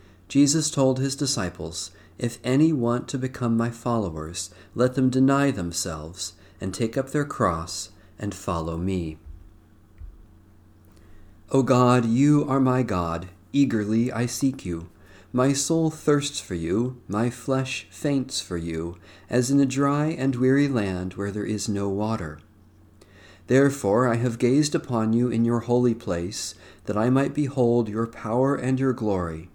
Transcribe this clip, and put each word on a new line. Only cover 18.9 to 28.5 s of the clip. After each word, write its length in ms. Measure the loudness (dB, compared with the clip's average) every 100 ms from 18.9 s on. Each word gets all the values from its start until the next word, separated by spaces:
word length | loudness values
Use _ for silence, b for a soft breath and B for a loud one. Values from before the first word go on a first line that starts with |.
| -10 B B B
as 220 | 0 2
in 100 | 4
a 60 | 2
dry 400 | 2 0 0 0
and 280 | -2 -2
weary 320 | 2 2 4 2
land 480 | 0 -2 -2 -6
where 160 | -4 -4
there 140 | -4
is 240 | -4 -4 -2
no 220 | -2 -2
water. 480 | -2 -2 -4 -6 -12 -20 -20 _ _ -20 -20 B B B B 2
Therefore 600 | 4 4 2 2 4 4
I 60 |
have 240 | 2 0 0
gazed 360 | 2 4 2
upon 380 | 0 -2 -2 2
you 160 | 2 2
in 160 | 2
your 160 | 2 0
holy 320 | 2 2 2
place, 640 | 0 -2 -4 -4 -8 -10 B B B -4
that 100 | 0
I 140 | 2
might 240 | 2 2
behold 520 | -2 -2 2 4 4 2
your 200 | -2 -4
power 480 | -6 -2 0 2